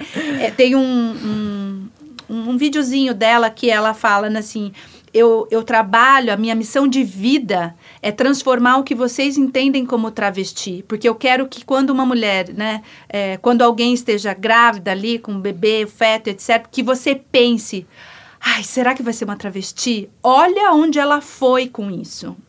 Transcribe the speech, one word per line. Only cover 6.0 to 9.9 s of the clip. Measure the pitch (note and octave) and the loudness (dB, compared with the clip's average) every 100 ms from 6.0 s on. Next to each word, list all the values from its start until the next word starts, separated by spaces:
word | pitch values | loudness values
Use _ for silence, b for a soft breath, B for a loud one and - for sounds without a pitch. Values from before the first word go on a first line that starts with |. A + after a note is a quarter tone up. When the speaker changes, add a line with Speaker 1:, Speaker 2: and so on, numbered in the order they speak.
| B3+ C4+ A#3+ | 6 6 2
Speaker 2:
a | G3+ | -2
minha | A3+ | -2
missão | A3+ A3 C#4 C#4 | -2 -2 0 2
de | C4+ | 2
vida | A3+ F#3+ A3 D4 A3 F#3+ E3+ - B B | -2 -2 0 0 0 -2 -4 -10 B B
é | G#3 | -6
transformar | G#3 B3+ C4+ C4 B3 B3 C4 | 0 0 0 0 2 4 2
o | |
que | C4+ | 0
vocês | B3 B3 B3 C#4 C#4 | -2 -2 0 -2 0
entendem | C4 B3+ C#4 C4+ | 0 2 0 0
como | B3 | 0